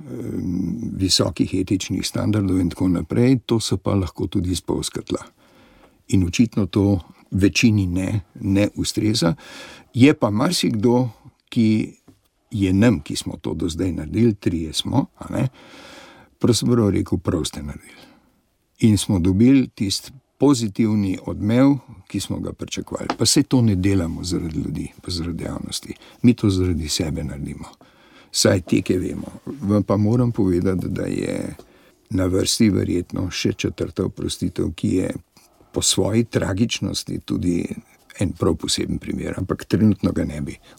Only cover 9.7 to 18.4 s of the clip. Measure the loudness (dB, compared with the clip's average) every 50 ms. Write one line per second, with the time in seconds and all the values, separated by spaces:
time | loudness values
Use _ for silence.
9.7 | -20 -20 -18 _ 2 6 6 6 6 6 2 0 0 2 0 0 0 0 0 0
10.7 | 0 2 2 2 4 2 2 -2 -4 _ -20 -20 -20 _ _ -6 0 2 4 4
11.7 | 4 2 0 -4 -8 _ _ _ -20 _ _ _ _ _ _ _ -4 0 0 2
12.7 | 4 6 6 4 4 2 -2 -6 -8 -8 -8 -8 -10 -8 -6 -6 -6 -4 -4 -4
13.7 | -2 -2 -2 -2 -2 -4 -6 -4 0 2 4 4 2 2 -2 -2 -2 -2 -4 -4
14.7 | -6 -6 -4 -2 0 0 0 -2 _ -14 -12 -8 -4 -2 -2 -2 -4 -8 -20 -20
15.7 | -20 -20 -20 -20 -20 -20 -20 -20 -20 -20 -20 _ _ -2 2 2 2 2 2 2
16.7 | 2 4 4 2 2 0 0 -2 -2 -4 -2 -2 -2 -2 -2 -6 -8 -10 -12 -12
17.7 | -12 -14 -16 -20 -20 -20 -20 -20 -20 _ _ _ _ _